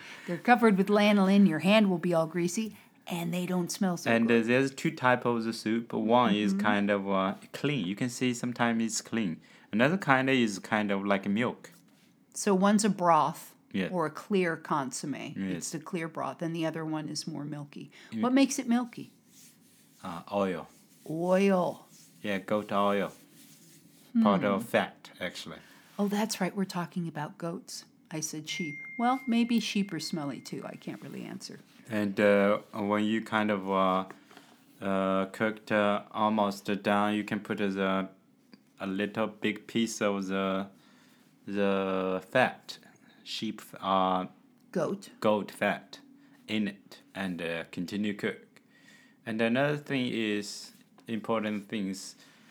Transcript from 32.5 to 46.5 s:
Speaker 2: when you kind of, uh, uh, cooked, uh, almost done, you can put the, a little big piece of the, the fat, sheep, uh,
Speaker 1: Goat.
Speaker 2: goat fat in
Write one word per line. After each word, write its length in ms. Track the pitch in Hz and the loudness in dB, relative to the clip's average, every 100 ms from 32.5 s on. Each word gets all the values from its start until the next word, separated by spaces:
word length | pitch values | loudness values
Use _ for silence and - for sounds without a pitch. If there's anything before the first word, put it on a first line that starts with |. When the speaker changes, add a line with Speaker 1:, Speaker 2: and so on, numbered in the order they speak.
| 107 - | 2 -2
Speaker 2:
when 300 | 113 101 104 | -6 0 0
you 180 | 107 110 | 2 0
kind 300 | 110 110 107 | 0 0 0
of, 180 | 101 95 | -2 0
uh, 360 | 95 95 92 95 - - - - - _ - | 2 2 2 -2 -12 -20 -20 -20 -20 _ -8
uh, 440 | 98 95 95 95 95 | -4 0 0 0 -2
cooked, 380 | - 110 110 - | -2 -2 -2 -2
uh, 320 | 107 104 101 - | 2 2 0 -4
almost 540 | 110 107 107 101 98 - 101 | -2 0 2 0 -2 -4 -2
done, 300 | 104 101 104 104 | 2 2 2 -2
you 100 | 104 | -2
can 160 | 104 | -6
put 160 | 104 104 | -4 -4
the, 500 | 101 98 95 95 95 - _ _ _ - _ - | -2 0 0 0 -2 -10 _ _ _ -20 _ -10
a 80 | 98 | -6
little 400 | 95 101 113 107 | -4 -2 -2 -4
big 400 | - 107 107 - | -2 -4 -4 -4
piece 340 | 117 113 - | -2 -2 0
of 260 | 104 101 95 | -2 -2 -2
the, 400 | 98 98 95 101 - _ _ _ _ _ _ - | -2 -2 -2 -6 -12 _ _ _ _ _ _ -6
the 760 | 101 98 98 95 95 92 92 - | -2 0 2 0 0 -2 -4 0
fat, 460 | 131 120 - - - - _ - - | 2 2 -2 -14 -18 -20 _ -20 -20
sheep, 380 | - - 110 104 - - | -12 -8 -6 -8 -14 -6
uh, 440 | 95 95 92 92 92 - _ _ _ | 0 2 4 2 -2 -10 _ _ _
Speaker 1:
Goat. 380 | 185 143 196 - - | -4 -2 -4 -10 -2
Speaker 2:
goat 320 | 110 107 98 | 2 2 -2
fat 480 | - 104 - - - - - _ - | -2 0 0 -8 -20 -20 -20 _ -20
in 200 | - | -6